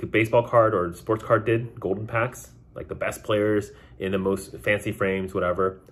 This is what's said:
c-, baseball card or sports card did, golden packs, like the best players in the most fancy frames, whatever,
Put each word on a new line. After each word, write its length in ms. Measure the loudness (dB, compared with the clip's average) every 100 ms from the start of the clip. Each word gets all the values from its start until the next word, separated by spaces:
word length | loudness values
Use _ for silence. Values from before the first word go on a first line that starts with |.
c-, 60 | -2
baseball 400 | 0 4 2 4
card 280 | 6 6
or 200 | 4 0
sports 300 | -4 -2 -2
card 200 | 2 2
did, 340 | 4 0 0 -6
golden 260 | -4 -4 -2
packs, 460 | -2 -2 -6 -20 -20 -18
like 140 | -14 -12
the 60 |
best 300 | -6 -6 -6
players 480 | 0 2 2 0 -2 -10 -20 -8
in 140 | -2
the 60 | 0
most 380 | 0 -2 -4 -6
fancy 340 | 0 0 -2
frames, 420 | -2 0 0 -2
whatever, 460 | -2 0 0 -2 -4 -12